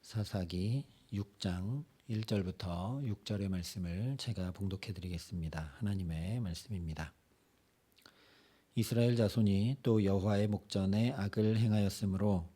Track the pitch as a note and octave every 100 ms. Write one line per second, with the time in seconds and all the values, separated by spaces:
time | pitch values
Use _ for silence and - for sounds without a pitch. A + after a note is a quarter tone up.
0 | - G#2+ G#2 G2+ F2 F2 G2+ C3 C#3+ -
1 | _ G2+ G2 _ G2 F2+ F#2+ C3+ C#3+ _
2 | - A2 G#2+ G#2 F2+ F2+ G2 F2 F#2+ C3+
3 | C3+ G#2 - G#2 G2 F#2 F2 - F2 F2
4 | A#2+ C#3 - G#2 F2+ F2+ G2 F#2 - F2
5 | F2+ E2+ - F2+ D#2+ D#2 D#2+ - G2+ G2
6 | F2+ D#2+ F2 A#2+ G#2 E2 - F#2+ E2 D#2
7 | D#2+ - _ _ _ _ _ _ _ _
8 | - _ - - _ _ _ - A2 A#2
9 | A#2+ A#2+ G#2+ A#2+ G#2+ G2 A2 C#3 - A2
10 | G2 G2 G2 G2+ G#2 G#2 - G2+ F#2+ G#2
11 | A#2 C#3 G2 A2 G#2+ A2 A2 G#2+ G2+ -
12 | G2+ F#2+ G#2 F#2+ E2